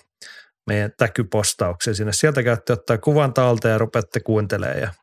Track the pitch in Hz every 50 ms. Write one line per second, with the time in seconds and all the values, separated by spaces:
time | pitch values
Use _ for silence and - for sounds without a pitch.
0 | _ _ _ - - - - - - _ _ _ - - 104 104 107 104 - -
1 | 123 104 - - 110 95 - 107 101 - - - 104 87 87 - - 117 104 95
2 | 107 107 101 - - 156 147 139 113 120 117 - - - 123 - - - 117 104
3 | - 151 147 151 143 131 117 131 127 123 120 110 - 113 110 110 113 - - 117
4 | - - - 117 - - 110 107 104 98 104 98 92 65 - - - 98 90 _